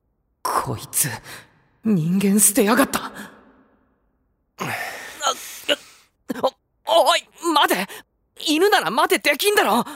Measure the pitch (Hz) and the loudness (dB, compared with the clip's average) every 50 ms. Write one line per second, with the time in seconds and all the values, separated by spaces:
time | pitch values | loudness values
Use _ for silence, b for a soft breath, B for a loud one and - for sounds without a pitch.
0 | _ _ _ _ _ _ _ _ - - - - - 131 113 107 - - - - | _ _ _ _ _ _ _ _ -6 -4 -4 -4 -4 -4 -6 -8 -10 -6 -4 -4
1 | - 127 110 B B B B B B B B B B _ _ _ - 220 208 165 | -2 -4 -6 B B B B B B B B B B _ _ _ -2 0 0 2
2 | 151 170 180 196 196 196 196 214 214 - - 269 202 202 247 285 269 - - - | 2 0 0 2 2 2 4 4 4 4 4 2 2 4 4 2 2 2 -2 -6
3 | - - B B B B B - - - _ _ _ _ _ _ _ _ _ _ | -6 -10 B B B B B -20 -20 -20 _ _ _ _ _ _ _ _ _ _
4 | _ _ _ _ _ _ _ _ _ _ _ - 180 131 - - - - - - | _ _ _ _ _ _ _ _ _ _ _ -10 -8 -6 -6 -6 -8 -10 -12 -12
5 | - - - - 285 269 - - - - - - - - 285 - - - - _ | -16 -16 -10 -4 -2 -2 -2 -4 -8 -16 -16 -8 -4 -4 -4 -4 -4 -10 -20 _
6 | _ _ _ _ _ - 240 247 - 262 - _ _ _ _ _ _ - 320 339 | _ _ _ _ _ -10 -4 -2 -2 -2 -2 _ _ _ _ _ _ 2 4 4
7 | 262 302 339 311 - _ _ - 320 349 311 294 349 359 - 180 196 B B B | 6 4 2 0 -2 _ _ -6 -2 0 2 2 2 2 2 0 -2 B B B
8 | B _ _ _ _ _ _ - - 330 294 311 381 415 392 330 196 160 214 285 | B _ _ _ _ _ _ -6 -2 0 2 4 4 4 4 2 2 0 0 0
9 | 339 - 381 233 - 294 294 - - 403 415 415 339 214 208 240 - 285 294 | 0 2 0 0 2 0 0 0 0 0 2 2 2 2 2 0 0 -4 -8